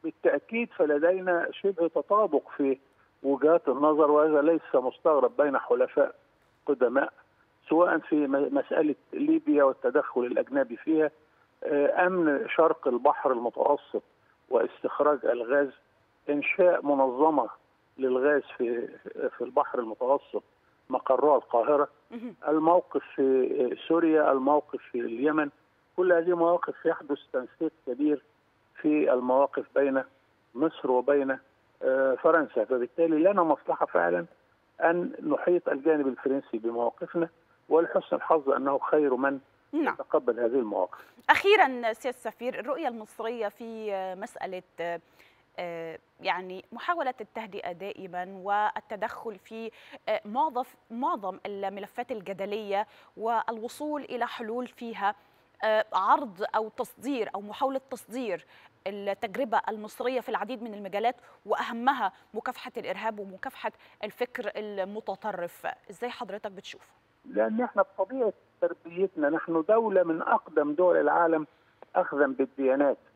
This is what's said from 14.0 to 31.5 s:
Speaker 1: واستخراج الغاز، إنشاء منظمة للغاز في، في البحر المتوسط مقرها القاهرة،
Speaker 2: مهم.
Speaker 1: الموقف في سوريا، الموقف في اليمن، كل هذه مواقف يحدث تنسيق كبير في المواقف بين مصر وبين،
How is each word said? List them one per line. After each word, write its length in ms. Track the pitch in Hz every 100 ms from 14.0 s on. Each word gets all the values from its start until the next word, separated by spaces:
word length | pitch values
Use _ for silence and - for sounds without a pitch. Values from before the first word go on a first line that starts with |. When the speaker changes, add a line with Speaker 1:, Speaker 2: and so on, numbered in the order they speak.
| - _ _ _ _
Speaker 1:
واستخراج 680 | 120 - - 127 - 147 147
الغاز، 460 | - 120 117 143 143 - _ _ _ _ -
إنشاء 560 | 147 - - 180 170 143
منظمة 640 | 143 135 123 156 151 117 - _ _ _ -
للغاز 440 | 131 127 139 147 - -
في، 300 | 120 120 - - - - 120 -
في 60 |
البحر 360 | 123 123 143 -
المتوسط 640 | 113 107 123 139 - 104 _ _ _ _ _
مقرها 460 | 127 - 127 143 135
القاهرة، 520 | - 120 113 147 147 _ _
Speaker 2:
مهم. 240 | 240 233 185 -
Speaker 1:
الموقف 540 | 156 160 175 - 208 - -
في 640 | 135 131 127 - 123 127 -
سوريا، 440 | 165 165 156 151
الموقف 480 | 135 131 147 - - -
في 80 | 123
اليمن، 500 | 120 117 143 156 147 _ _ _ _ -
كل 160 | 185
هذه 220 | 170 170 175
مواقف 480 | 170 175 - - 165
يحدث 340 | 165 156 143 _
تنسيق 380 | 131 123 _ 160 _ -
كبير 360 | 123 151 147 _ _ _ _ _ -
في 320 | 156 151 147
المواقف 520 | 127 123 131 139 - - -
بين 280 | 139 135 131 _ _ _ _ 117
مصر 360 | 156 - -
وبين، 460 | 127 123 143 135 131 _